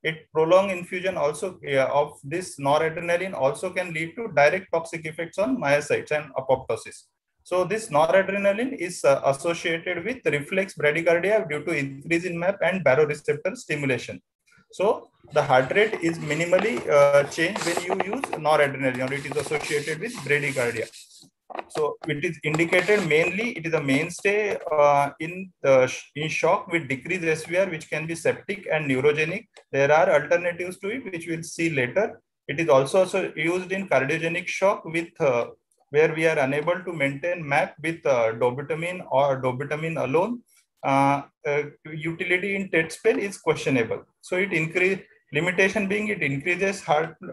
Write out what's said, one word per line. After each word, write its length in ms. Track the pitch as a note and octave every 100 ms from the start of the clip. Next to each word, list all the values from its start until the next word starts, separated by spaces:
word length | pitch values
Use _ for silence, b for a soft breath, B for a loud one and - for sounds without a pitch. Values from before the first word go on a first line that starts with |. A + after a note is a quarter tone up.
It 240 | D#3+ D#3+ -
prolonged 380 | D#3 D#3+ F#3 G3
infusion 480 | F3+ F3 F#3 F#3 F3
also, 420 | D3 D3+ F#3+ F3+ D3
uh, 200 | C3+ B2+
of 280 | C3+ D3 -
this 360 | C#3 E3+ F3+ -
noradrenaline 760 | C#3 D3+ D#3+ D#3+ E3+ F3 F#3+
also 380 | - F3+ - F#3
can 200 | F#3 F3+
lead 240 | D#3+ E3 G3
to 100 | A3+ D3
direct 360 | C#3+ F#3 F#3+
toxic 340 | - E3 F#3 D#3
effects 340 | D#3+ E3 -
on 180 | G#3+ C4
myocytes 520 | C#3+ D3 D3 A2+ -
and 200 | D3+ D3+ -
apoptosis. 720 | - B2 - A2+ A2 - _ _ _ _
So 220 | - F3+
this 260 | F3 A3 -
noradrenaline 880 | D3 D#3+ F#3 F#3+ G3 G3+ G3+ B3 -
is, 260 | F3 F3
uh, 180 | D3+ C#3 C#3
associated 800 | C3+ E3+ E3+ F3 E3 E3+ F3 F3+
with 140 | C4 E3
reflex 500 | D3 C#3 F#3+ F#3+ -
bradycardia 760 | D3 D#3 E3 E3+ F3+ G#3+ F3+
due 140 | C#3
to 80 | -
increase 540 | D#3+ C#3 C3+ E3 E3+ F3+
in 120 | E3+
map 220 | F3 G3
and 240 | E3 F#3 C#3+
baroreceptor 720 | C3 D3+ D3 - C#3+ - B3
stimulation. 640 | - D3 C#3 A#2+ - G2 _ _ _ b b
So 380 | - F#3+ C4+ - _ -
the 80 | D#3
heart 300 | C#3 C3 C3+
rate 220 | F#3 G#3+ -
is 160 | E3 E3
minimally, 680 | D#3 D3+ E3+ F#3 G#3+ A#3+ -
uh, 360 | D3 C#3+ C#3+
changed 420 | C#3+ - E3+ G#3 E3
when 160 | E3+ F3
you 280 | F#3+ F#3
use 80 | B3 C4+
noradrenaline, 760 | - D3+ D#3 C#3+ C3+ C3+ B2 C3
or 40 |
it 120 | C#3 C#3+
is 100 | C#3+
associated 640 | C3+ D3+ - D3 D3 D#3
with 140 | A3+ A#3+
bradycardia. 680 | C#3 D3 C#3+ C3+ A#2+ A2 G#2+ - - - - _ _ - -
So 260 | - D3 - D#3+
it 180 | D3 F3+
is 120 | D#3+
indicated 640 | D3+ D#3 E3 F#3 F3+ G#3 E3
mainly, 440 | D3+ E3+ F3+ A#3
it 140 | E3+ D#3+
is 80 |
a 80 | D#3
mainstay, 760 | C#3 C3+ E3+ F3 G3+ G#3 G#3 - E3+
uh, 420 | D3+ D3 C#3+ C#3 -
in 320 | D#3+ F#3 F#3+ _
the 260 | C#3+ C3 B2+
sh-, 240 | - - C#3+
in 120 | D3+
shock 400 | - D#3+ G3+ -
with 220 | E3+ C3
decreased 340 | C3+ - F#3
S 220 | E3 D#3 D#3+
V 120 | F3
R, 100 | G3
which 200 | D#3 -
can 180 | D3+ D#3+
be 80 | E3
septic 520 | C3+ A#2 - G3 -
and 200 | D#3 D3
neurogenic. 580 | B2+ C#3+ D3+ D#3 - - B _
There 180 | C3+ C#3
are 200 | D3+ F#3+
alternatives 680 | D3+ D3 E3+ F3 E3+ F3+ F3+
to 100 | G3
it, 160 | B3 A3
which 220 | F3 E3
we'll 160 | E3
see 260 | E3 - E3
later. 500 | C#3+ B2 F3+ A#3 - _ _ -
It 100 | C#3
is 80 | E3
also, 320 | C3+ C3+ F#3+
also 320 | F#3 F#3+ D#3+ D3+
used 340 | D#3+ F3+ F3
in 160 | F#3+ F#3+
cardiogenic 600 | C3+ C3+ D#3+ E3 E3+ F3+
shock 360 | - F#3+ A3
with, 260 | D#3+ E3 E3+ _
uh, 240 | D3+ A#2+ A#2 - _ _ _
where 220 | C#3+ D#3+
we 140 | D#3 E3
are 120 | D#3
unable 440 | C3 C#3+ D#3 F3+
to 80 | F#3
maintain 560 | E3 C#3 C#3 E3+ F3 D3
map 280 | C#3+ F#3+ -
with, 240 | D#3 E3 D3+
uh, 280 | B2+ A2+
dobutamine 720 | A#2 B2+ B2 C#3 D#3+ F3 F#3 E3+
or 320 | C3 C#3+ C3
dobutamine 600 | C3 B2+ C#3 D3+ D#3+ D#3
alone. 380 | B2+ D3+ G3+ A#3+ _ b _ _
Uh, 380 | C#3 C3+ C#3 C#3 - _ D3+
uh, 160 | C#3+ C#3+ - D#3
utility 720 | D#3+ D#3+ E3 F3+ F3+ G3+ G3
in 140 | F#3+
tet 220 | E3 E3
spell 260 | - A3 -
is 200 | G3+ G3
questionable. 640 | - D3 - C3 A2+ G2 - _
So 160 | - F3+
it 160 | G3
increase, 480 | E3+ D#3+ F3 F#3 F#3+ - b _
limitation 560 | D3 F3 F3 F#3+ G#3+ G3
being 220 | G#3 G#3+
it 120 | G3
increases 640 | D3 C#3 E3+ F3+ G3 G3
heart, 320 | - D3+ D#3+ - F#3